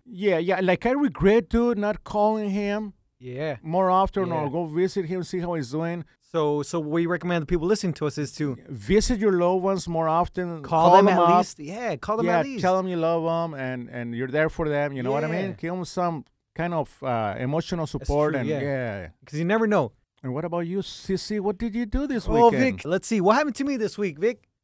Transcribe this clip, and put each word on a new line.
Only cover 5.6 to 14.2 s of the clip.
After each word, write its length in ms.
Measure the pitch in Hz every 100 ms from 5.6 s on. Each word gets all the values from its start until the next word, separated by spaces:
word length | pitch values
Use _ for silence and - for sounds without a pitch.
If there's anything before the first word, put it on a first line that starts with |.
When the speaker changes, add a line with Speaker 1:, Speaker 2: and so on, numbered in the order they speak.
| 120
Speaker 1:
doing. 340 | 151 165 175 - _ _
Speaker 2:
So, 300 | 165 147 147
so 160 | 139 170
what 220 | 151 170
you 80 | 170
recommend 320 | 175 175 175
the 40 | 151
people 220 | 175 170
listening 240 | 208 180 -
to 120 | 151
us 100 | -
is 140 | 139 -
to 220 | 147 120 -
Speaker 1:
Visit 500 | 117 101 202 - 226
your 140 | 214
loved 300 | 180 175 185
ones 240 | 190 190 170
more 180 | 165 160
often. 540 | 165 175 - 180 165
Speaker 2:
call 240 | 135 160 170
Speaker 1:
Call 60 | 185
Speaker 2:
them 80 | 196
Speaker 1:
them 80 | 185
Speaker 2:
at 40 |
Speaker 1:
up. 180 | 170 175
Speaker 2:
least. 200 | 190 -
Yeah, 360 | 147 214 233 143
call 180 | - 220
them 120 | 175
Speaker 1:
Yeah, 120 | 170
Speaker 2:
at 60 | -
least. 160 | 240
Speaker 1:
tell 160 | 185 190
them 100 | 185
you 80 | 175
love 280 | 160 170
them 360 | 165 165 165 139
and, 300 | 127 127 117
and 260 | 123 120
you're 140 | 117